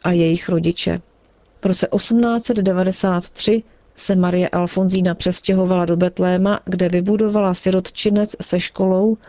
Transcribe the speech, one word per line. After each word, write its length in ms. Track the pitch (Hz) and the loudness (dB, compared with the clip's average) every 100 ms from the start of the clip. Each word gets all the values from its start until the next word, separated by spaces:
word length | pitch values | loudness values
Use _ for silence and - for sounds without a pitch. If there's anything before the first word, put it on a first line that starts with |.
a 80 | 180 | 0
jejich 380 | 175 165 165 - | 2 2 0 0
rodiče. 520 | 170 170 165 - 175 - _ _ _ _ _ | 0 0 -2 -4 -4 -8 _ _ _ _ _
V 60 | 190 | -2
roce 200 | 185 - | 0 -2
osmnáct 580 | 196 - 233 233 233 226 | -2 0 2 2 0 -2
set 120 | 220 | 0
devadesát 720 | 190 180 185 185 196 180 180 | 0 0 0 -2 -2 -2 -4
tři 340 | - - 226 - _ _ - | -6 -2 -2 -2 _ _ -10
se 200 | - 190 | -2 2
Marie 340 | 180 180 180 | 2 2 0
Alfonzína 680 | 180 175 185 190 190 180 175 | 0 -2 0 0 2 0 0
přestěhovala 680 | 180 180 - 190 185 185 175 | -2 -2 0 0 2 2 0
do 120 | 170 | 0
Betléma, 640 | 180 180 180 180 196 208 - | 0 0 0 2 2 0 -4
kde 240 | 185 180 | -2 0
vybudovala 640 | 180 185 208 220 214 196 | 0 0 0 0 0 0
sirotčinec 840 | 180 190 185 185 - 214 208 208 - | 0 0 0 -2 -4 0 0 0 -4
se 180 | - 180 | -4 -4
školou 580 | - - 190 185 214 220 | -2 -2 0 2 2 0